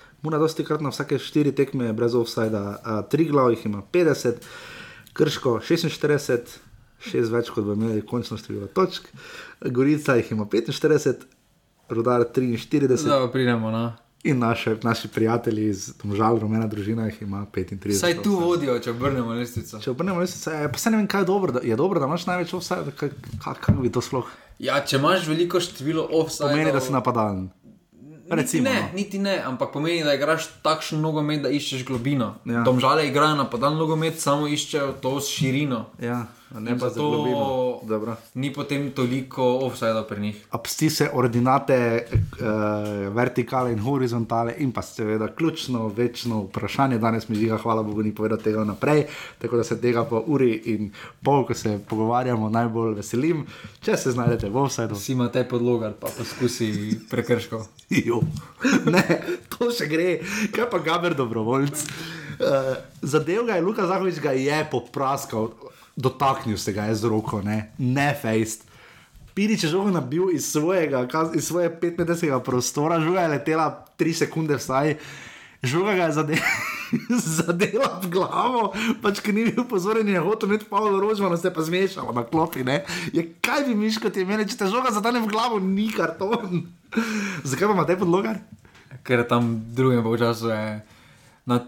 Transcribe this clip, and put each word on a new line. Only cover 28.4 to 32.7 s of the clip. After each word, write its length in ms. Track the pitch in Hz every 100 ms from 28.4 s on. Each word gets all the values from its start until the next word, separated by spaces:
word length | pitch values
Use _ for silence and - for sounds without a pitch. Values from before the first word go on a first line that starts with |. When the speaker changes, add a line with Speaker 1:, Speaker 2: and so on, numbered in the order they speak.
| 262 160 262
Speaker 2:
ne, 100 | 240
Speaker 1:
no. 140 | -
Speaker 2:
niti 260 | 185 196 196
ne, 180 | 196 170
ampak 320 | 127 127 135
pomeni, 320 | 139 160 170
da 100 | 147
igraš 360 | 135 143 160 - -
takšen 400 | 156 156 - 156
nogomet, 420 | 160 156 147 151
da 80 | 135
iščeš 320 | 143 - 131
globino. 520 | 127 123 131 139 107 -
Speaker 1:
Ja. 200 | 123 120
Speaker 2:
Domžale 460 | 117